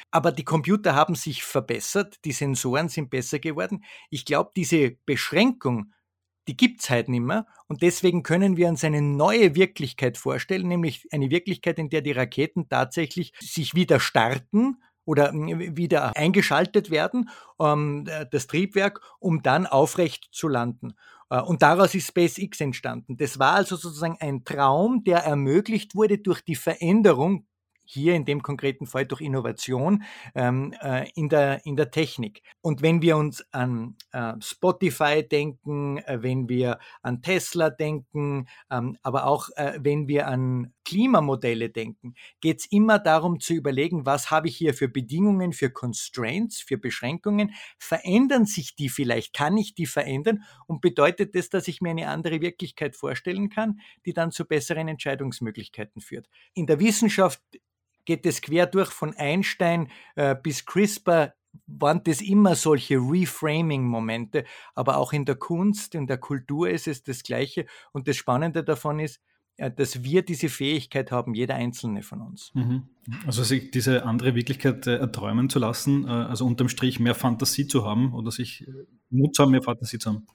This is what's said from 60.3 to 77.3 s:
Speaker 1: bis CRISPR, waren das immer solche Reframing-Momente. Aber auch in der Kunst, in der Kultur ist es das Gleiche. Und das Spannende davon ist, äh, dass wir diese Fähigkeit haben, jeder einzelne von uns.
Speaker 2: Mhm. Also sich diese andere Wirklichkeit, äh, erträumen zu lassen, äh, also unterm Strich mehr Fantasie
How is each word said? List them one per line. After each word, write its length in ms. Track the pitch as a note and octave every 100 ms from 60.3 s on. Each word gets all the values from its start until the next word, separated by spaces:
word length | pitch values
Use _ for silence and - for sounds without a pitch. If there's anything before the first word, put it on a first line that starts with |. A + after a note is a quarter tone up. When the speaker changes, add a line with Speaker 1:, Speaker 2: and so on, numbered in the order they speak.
| C3+
Speaker 1:
bis 240 | D#3+ C3
CRISPR, 720 | - F3+ G#3 - - E3 C#3+ - _ - -
waren 380 | C#3+ D3 E3+
das 160 | E3+ D3+
immer 340 | G#3 G3+ G3+
solche 420 | D3 D#3 C#3+ - C3+
Reframing-Momente. 1500 | B2+ F3+ E3 - D#3 D#3 E3 C3+ B2 A#2 A2 A#2 G#2+ D3+ B2 - -
Aber 240 | - B2+ C#3
auch 140 | C3
in 120 | D3
der 120 | C#3 C3
Kunst, 580 | - E3+ G3+ G#3 - E3
in 100 | C3+
der 120 | B2+
Kultur 520 | - C#3 B2+ C#3+ F3
ist 160 | E3 D#3+
es 160 | C#3
das 220 | - B2
Gleiche. 420 | - A#2+ C#3 - - - -
Und 140 | C#3+ C3
das 100 | B2+
Spannende 460 | - B2 E3 E3
davon 380 | D#3 D3+ D3+ D3+
ist, 200 | D3+ - _ _ _ -
äh, 160 | C3
dass 320 | B2+ C3 B2+
wir 180 | B2+ F3+
diese 280 | F3+ D#3 D#3
Fähigkeit 600 | - C#3 D3+ - C#3 C3
haben, 240 | B2 A#2+
jeder 200 | A2+ B2+
einzelne 480 | C3 A#2+ A#2+ A#2 G#2
von 180 | - G#2
uns. 320 | A2 - -
Speaker 2:
Mhm. 360 | C3+ A#2+ C3 C3 _ - A#2+ D3+
Also 160 | A2+
sich 280 | A#2 C3 -
diese 340 | B2+ C3 B2+
andere 300 | A#2+ A#2 B2+
Wirklichkeit, 520 | A#2+ A#2+ C3 C3+ B2 B2+
äh, 120 | A#2+
erträumen 500 | B2+ - G#2 A2+ C3+
zu 100 | C#3
lassen, 480 | A2+ A#2+ C#3 C#3 B2
äh, 40 |
also 340 | A#2+ A#2 A#2+
unterm 240 | B2+ A#2+ B2
Strich 320 | - B2+ -
mehr 140 | A#2
Fantasie 520 | A#2 B2+